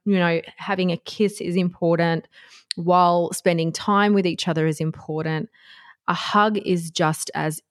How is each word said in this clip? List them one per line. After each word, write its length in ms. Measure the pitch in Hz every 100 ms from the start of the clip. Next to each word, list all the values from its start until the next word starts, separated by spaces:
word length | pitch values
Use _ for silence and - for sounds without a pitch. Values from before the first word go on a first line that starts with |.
you 160 | 202 190
know, 220 | 170 165 - -
having 340 | - 185 185
a 60 | 165
kiss 420 | - - 202 202
is 160 | 175 175
important, 720 | 180 - 170 170 170 165 - - - - - -
while 560 | 170 180 175 175 170
spending 400 | 185 185 165 165
time 420 | - - 202 208
with 140 | 202 180
each 220 | 165 180
other 180 | 160 160
is 140 | 151
important, 680 | 160 - - 156 160 156 - _ - - - - -
a 40 |
hug 440 | 175 - 208 214 208
is 340 | - 175 165
just 400 | - 156 156 -
as 280 | 151 156 156 _